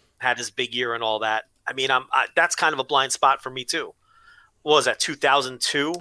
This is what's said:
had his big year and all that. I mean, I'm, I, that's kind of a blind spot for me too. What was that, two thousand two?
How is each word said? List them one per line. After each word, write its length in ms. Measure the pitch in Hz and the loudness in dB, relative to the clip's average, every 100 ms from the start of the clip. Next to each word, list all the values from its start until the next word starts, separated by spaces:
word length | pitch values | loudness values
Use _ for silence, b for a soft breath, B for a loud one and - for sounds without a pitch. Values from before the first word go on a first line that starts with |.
| _ - | _ -4
had 200 | 127 123 | -2 -2
his 120 | 117 | -6
big 240 | - 123 | -6 -6
year 200 | 120 123 | -4 -4
and 80 | 117 | -2
all 160 | 113 107 | -2 -2
that. 260 | 110 110 - _ - | -2 -4 -6 _ -10
I 40 | |
mean, 180 | 131 135 | -4 0
I'm, 140 | 131 131 | 0 0
I, 140 | 131 - - | 0 0 2
that's 180 | 170 | 2
kind 180 | - 160 | 2 0
of 60 | 143 | 0
a 60 | |
blind 260 | 131 143 131 | 0 0 0
spot 300 | - 139 135 | 2 2 2
for 80 | 131 | -4
me 140 | 131 | -10
too. 280 | 123 165 104 - b b b b b _ | -6 -6 -6 -12 b b b b b _
What 120 | 151 | 2
was 100 | 151 123 | 4 4
that, 120 | 110 | 0
two 140 | - 143 | -4 0
thousand 440 | 143 143 127 127 | 2 2 0 -4
two? 340 | - 147 147 175 | -2 -2 -2 -4